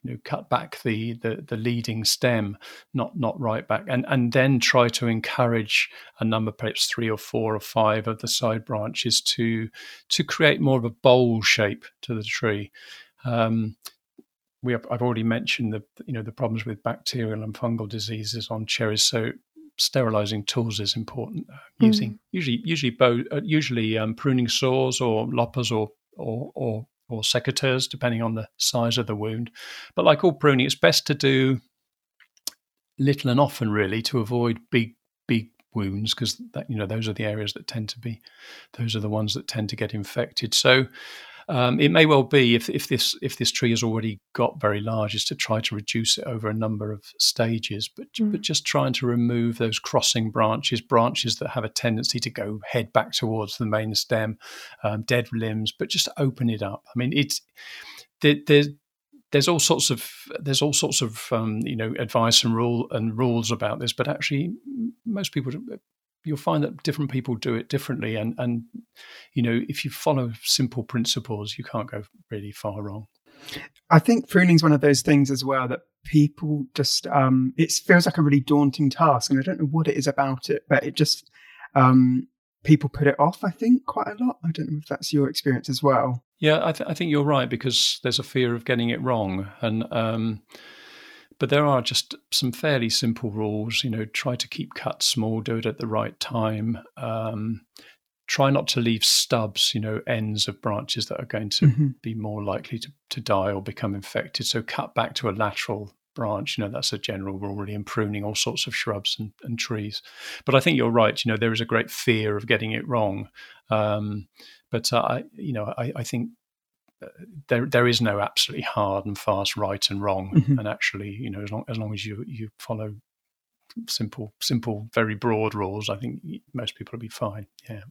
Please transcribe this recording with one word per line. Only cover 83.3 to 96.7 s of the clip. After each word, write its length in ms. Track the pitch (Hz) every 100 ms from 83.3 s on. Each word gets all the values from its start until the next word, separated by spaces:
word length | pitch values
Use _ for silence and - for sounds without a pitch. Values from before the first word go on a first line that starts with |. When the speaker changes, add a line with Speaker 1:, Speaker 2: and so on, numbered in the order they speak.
| -
Speaker 2:
I 60 | 196
think, 360 | - 233 254 -
quite 220 | 226 -
a 160 | 208
lot. 140 | 247 -
I 60 | 165
don't 200 | 160 -
know 60 | 151
if 100 | -
that's 240 | 151 -
your 160 | 147 139
experience 400 | - 143 123 -
as 140 | 127
well. 420 | 143 127 131 123 _ _
Speaker 1:
Yeah, 260 | 156 156 -
I, 60 |
th-, 180 | 156 -
I 40 |
think 180 | 156 175
you're 100 | 147
right, 260 | 143 139 120
because 520 | 120 135 120 - -
there's 160 | 127 123
a 60 |
fear 300 | 117 135 120
of 100 | 120
getting 260 | 117 123 117
it 100 | 123
wrong. 480 | 127 117 98 92 101 -
And, 240 | 113 110 113
um, 500 | - 113 113 113 107 _ - - - - - - - _ _
but 120 | 123
there 140 | 143 147
are 160 | 131
just 320 | 113 - - - _
some 200 | - 131
fairly 380 | 120 156 139 117
simple 420 | - 120 113 113
rules, 540 | 104 107 107 110 113
you 60 | 127
know, 160 | 110 107
try 300 | - 135 123
to 120 | -
keep 260 | - -
cuts 320 | - - - -
small, 340 | 117 110 110
do 160 | 110 113
it 100 | 113
at 120 | -
the 80 | 113
right 320 | 110 110 -
time. 600 | - 117 110 107 110